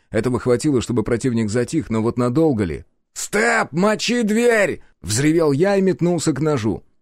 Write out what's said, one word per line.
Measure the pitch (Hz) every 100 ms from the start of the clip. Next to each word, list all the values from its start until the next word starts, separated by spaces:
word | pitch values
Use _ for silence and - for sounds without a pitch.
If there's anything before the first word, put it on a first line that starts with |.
| _
Этого | 107 123 127
хватило, | 127 123 156 131
чтобы | - 120
противник | 101 117 135 113 110
затих, | 117 120 160 107
но | 113
вот | 110 120
надолго | 123 123 160 120
ли? | 92 69 - _ _ -
«Степ, | - 202 233 226 202
мочи | 156 208 214 - 240
дверь!» — | 214 214 240 226 185 110 - _
взревел | 87 107 151 160 156
я | 139 190 202
и |
метнулся | 190 170 170 175 165
к | 131
ножу. | 151 147 107 85 - _